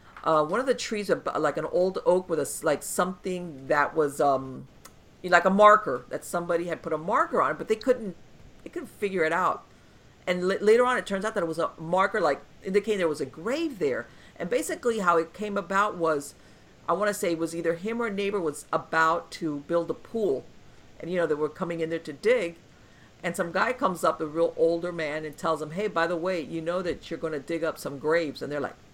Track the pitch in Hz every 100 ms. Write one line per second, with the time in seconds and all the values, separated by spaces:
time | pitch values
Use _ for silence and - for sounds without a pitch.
0 | - - - 156 151 208 269 233 - 214
1 | 196 180 - - 151 147 156 175 185 185
2 | - 180 185 156 139 - 156 143 - -
3 | 185 190 190 180 175 135 135 147 143 156
4 | 147 139 143 135 135 131 135 - - -
5 | - - 180 175 185 196 208 208 156 123
6 | - - - 175 170 170 175 151 170 156
7 | 165 254 339 247 135 156 - 220 - 240
8 | 208 - - - - - - 339 269 -
9 | 202 190 156 170 175 - - - - -
10 | - - - 180 180 190 202 226 247 -
11 | 185 196 214 214 165 160 156 - 160 180
12 | 196 220 160 139 - - 190 196 202 208
13 | 170 147 131 156 190 285 330 220 147 113
14 | - - - - 175 254 311 - 240 226
15 | 185 170 165 - 208 202 180 196 208 180
16 | 160 151 143 - - - - - - 175
17 | 208 202 190 165 165 165 165 165 202 233
18 | 233 196 202 202 160 143 - 160 - 160
19 | 160 170 - - 160 143 143 170 160 -
20 | - 226 196 127 - - - - - -
21 | 160 180 160 147 151 - 175 170 160 165
22 | 156 139 208 247 175 165 - - - -
23 | - - 175 175 170 185 220 254 196 175
24 | 175 - 156 156 165 - 165 170 175 170
25 | 156 156 156 147 165 156 151 165 214 170
26 | 170 175 180 180 143 165 160 185 175 151
27 | - 160 160 151 135 165 156 - 139 139
28 | 147 170 156 123 139 147 127 - -